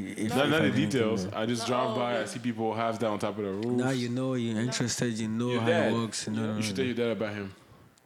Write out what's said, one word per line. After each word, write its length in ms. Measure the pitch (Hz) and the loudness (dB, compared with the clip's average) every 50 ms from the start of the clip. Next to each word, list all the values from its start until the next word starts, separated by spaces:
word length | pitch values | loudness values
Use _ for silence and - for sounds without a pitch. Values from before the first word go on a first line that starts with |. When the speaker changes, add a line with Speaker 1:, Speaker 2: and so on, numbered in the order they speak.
| 98 95 98 | -2 -4 -4
Speaker 1:
If, 120 | - 107 110 120 | -2 -2 0 2
Speaker 2:
Not, 100 | 131 143 | 4 4
Speaker 1:
if 40 | 143 | 4
Speaker 2:
not 100 | 143 - 107 | 4 4 4
Speaker 1:
I 20 | |
Speaker 2:
the 60 | 101 | 4
Speaker 1:
didn't 200 | 98 127 - 104 | 4 2 2 2
Speaker 2:
details. 340 | 139 127 113 107 107 98 90 | 4 2 2 2 2 0 -2
Speaker 1:
know. 60 | 95 - | -2 -2
Speaker 2:
I 80 | 107 110 | -2 -2
just 160 | 117 123 113 117 | 0 0 0 0
Speaker 3:
Not 60 | 117 | 0
Speaker 2:
drive 180 | 127 123 127 117 | 0 2 2 0
Speaker 3:
all 60 | 110 | 0
Speaker 2:
by, 160 | 120 120 120 120 | 0 0 0 0
Speaker 3:
of 60 | 113 | 0
Speaker 2:
I 20 | 104 | -2
Speaker 3:
it. 60 | 101 | -2
Speaker 2:
see 100 | 98 127 | -4 -4
people 360 | 113 123 113 110 113 110 107 | -4 -4 -2 0 0 0 0
halves 240 | 113 117 117 110 104 | 0 0 0 0 0
down 140 | 120 110 104 | 0 0 0
on 40 | 101 | 0
top 180 | 110 104 98 107 | 0 -2 -2 -2
of 60 | 104 | -2
the 60 | 98 | -2
roof. 260 | 95 101 110 120 123 | -2 -2 -2 0 0
Speaker 1:
Now 140 | 123 123 131 | 2 2 2
you 180 | 135 127 120 117 | 0 0 0 -2
know, 260 | 120 127 131 131 131 | -2 -2 0 0 0
you're 200 | 127 117 117 113 | 0 0 0 0
Speaker 3:
No. 60 | 107 117 | 0 0
Speaker 1:
interested, 560 | 123 - - 127 113 - - 123 120 113 110 | 0 0 0 -2 -2 0 0 0 0 0 -2
you 100 | 113 110 | -2 -2
know 220 | 110 113 120 123 123 | -2 -2 0 0 0
Speaker 2:
Your 80 | 117 | 2
Speaker 1:
how 60 | 113 | 2
Speaker 2:
dad. 260 | 117 123 165 147 117 113 | 2 4 4 4 2 2
Speaker 1:
it 40 | |
works. 320 | 113 113 107 - - - 110 | 2 0 -2 -4 -6 -6 -4
No, 40 | 107 | -4
Speaker 2:
You, 60 | 110 | -2
Speaker 1:
no, 80 | 110 107 | -2 -2
Speaker 2:
you 60 | 107 | -2
Speaker 1:
no, 40 | 107 110 | -2 -2
Speaker 2:
should 80 | 107 | -2
Speaker 1:
no. 60 | 98 | -2
Speaker 2:
tell 80 | 135 131 | 0 0
your 80 | 127 120 | 0 0
dad 160 | 117 120 117 110 | 0 0 0 0
about 180 | 98 110 104 104 | -2 -2 -4 -4
him. 200 | 104 101 95 98 - - - - - - - - _ _ | -6 -8 -8 -10 -14 -20 -20 -20 -20 -20 -20 -20 _ _